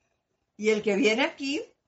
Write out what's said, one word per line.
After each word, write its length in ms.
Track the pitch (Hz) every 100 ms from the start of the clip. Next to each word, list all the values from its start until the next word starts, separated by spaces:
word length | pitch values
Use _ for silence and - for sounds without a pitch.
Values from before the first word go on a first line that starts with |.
| _ _ _ _ _ -
Y 120 | 214
el 120 | 208
que 140 | 214 196
viene 280 | 214 226
aquí, 380 | 320 - 277 302 - _